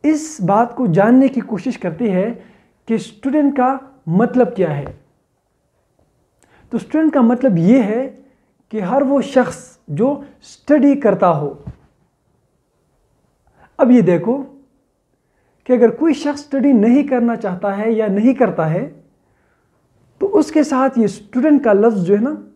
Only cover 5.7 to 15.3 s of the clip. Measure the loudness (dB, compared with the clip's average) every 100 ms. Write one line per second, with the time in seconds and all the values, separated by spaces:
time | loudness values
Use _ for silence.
5.7 | _ _ _ _ _ _ _ _ _ _
6.7 | -8 -4 0 0 2 2 2 0 2 4
7.7 | 4 2 -4 -6 -12 _ _ _ _ _
8.7 | -8 -2 -2 0 0 0 0 0 -6 -20
9.7 | _ -12 -2 -2 -2 -10 _ -20 -20 0
10.7 | 2 4 2 0 2 0 0 -4 -10 -20
11.7 | -20 _ _ _ _ _ _ _ _ _
12.7 | _ _ _ _ _ _ _ _ _ _
13.7 | -2 4 4 4 0 -2 -6 -8 -18 _
14.7 | _ _ _ _ _ _